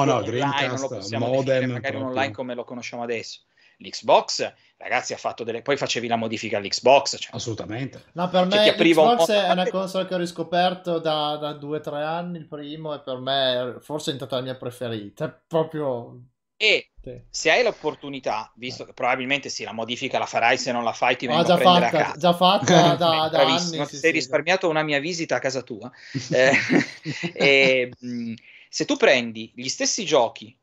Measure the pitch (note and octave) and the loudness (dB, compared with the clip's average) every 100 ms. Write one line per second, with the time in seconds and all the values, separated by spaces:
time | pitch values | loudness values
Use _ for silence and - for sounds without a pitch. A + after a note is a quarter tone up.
0 | C#3 B2 G2+ A#2+ C#3 C#3 C#3 B2 C3+ A2+ | 6 2 0 -2 -2 0 -2 -4 -6 -8
1 | G2 A#2 A#2+ C3+ C3 C3 B2+ A#2+ C3+ C3+ | -6 -4 0 0 2 0 0 -4 -6 -6
2 | C3 B2+ C#3 C3 B2+ A#2+ A2+ B2 A2+ A#2+ | -4 -4 -4 -6 -8 -8 -10 -12 -12 -8
3 | A#2+ A2+ - - _ _ _ _ F#2+ - | -6 -6 -8 -16 _ _ _ _ -14 -6
4 | A2+ F#3+ - - G#2+ _ _ _ F#2 A#2+ | 2 4 2 -4 -6 _ _ _ -4 -4
5 | - B2 A2+ - A2+ A2+ B2+ C#3 C3 B2 | -2 -6 -6 -6 -8 -6 -2 -2 -2 -4
6 | A2+ A#2 A2 A2 A2 G#2+ G2 - B2 C#3+ | -2 -2 -2 -4 -4 -4 -2 2 6 6
7 | - - - - A#2+ G#2 - A2 C3+ - | 4 -8 -10 -10 -8 -8 -8 -8 -8 -12
8 | _ D#3+ F3+ F#3 F3+ G#3 G#3+ G#3+ E3 D#3+ | _ -6 0 2 4 4 4 4 4 6
9 | D#3 A#3+ A3+ G#3 F#3 F3+ F#3 F#3 F#3 F#3+ | 6 6 4 2 2 0 0 -2 -4 -4
10 | F#3 F3+ E3+ - E3 F3 F#3 F3+ F3 E3 | -2 -2 -4 -6 -2 0 0 0 -4 -2
11 | D#3 D#3 D3 D3+ D3+ D3 C#3+ D3+ D3+ D3 | 0 -2 -2 -4 -6 -8 -8 -8 -6 -6
12 | D3+ E3+ F3 E3+ - D3 D3 D#3 D#3 C#3+ | -4 -4 -6 -10 -12 -14 -12 -10 -8 -8
13 | - B2+ C3 C#3 C3 B2 B2+ A2 - D3 | -8 -6 -2 0 0 0 -4 -8 -8 -6
14 | D#3 C3+ C#3 B2+ C3 B2+ B2+ A#2 A#2+ A2+ | -6 -6 -4 -6 -6 -8 -10 -8 -8 -8
15 | G2+ - D#3 - - D#3+ D#3+ D#3 C#3+ A#2+ | -10 -10 -10 -10 -4 -2 -2 -2 -4 -4
16 | B2+ B2+ B2 _ _ - G#3+ D#3 - - | -8 -18 -20 _ _ 0 2 2 0 -18
17 | - B2 - - D#3+ F#3 A#3 - D#3 C#3 | -16 -16 -14 -2 2 4 2 -2 -6 -6
18 | C#3+ C#3 B2 G#2+ A2 - B2 A#2+ A#2 - | -12 -8 -6 -6 -8 -12 -12 -12 -14 -4
19 | B2+ C3 B2+ C#3 C3 - G#2 A2 A2+ A#2+ | -2 0 0 -2 -4 -10 -10 -8 -6 -6
20 | C3 A#2 G#2+ B2 A#2 B2+ B2+ A#2+ A2+ - | -4 -4 -2 2 2 2 0 -2 -2 0
21 | B2+ B2+ B2+ D#3 E3+ E3+ F3+ F3 F3 D#3 | 0 0 0 0 4 6 6 6 4 0
22 | D3+ D3 F3 F3 F#3 G#3 - E3+ F3 E3+ | -2 0 0 4 4 4 6 6 6 4
23 | E3+ D#3+ D#3 D#3 C#3 E3+ F3 D#3 C#3+ C#3+ | 2 2 2 2 4 2 -2 -6 -8 0
24 | E3 D#3+ C3 D3+ D3+ F#3 F3 D#3 D3+ C#3+ | 0 0 0 -2 0 0 2 0 0 -2
25 | D#3 E3+ D#3 B2+ C3+ C3 - G#2+ A#2+ - | -2 -6 -4 -2 -2 -4 -8 -12 -12 -18
26 | - C3 - B2 C3 B2+ A#2+ - - - | -10 -8 0 4 6 4 4 2 2 -8
27 | D#3+ - E3+ - C#3+ C#3 C3+ C3 B2 - | -10 -8 -8 2 4 6 6 4 0 -6
28 | B2 A#2+ A#2 A2 _ - _ - D#3 F#3+ | -8 -6 -6 -10 _ -20 _ -6 -2 4
29 | G#3 C3 A#2 A2 A2 - B2+ - C4+ - | 4 4 2 -8 -14 -12 -10 -4 -4 -4
30 | E3+ D3 A#2 - A2 _ | 2 2 2 -2 -18 _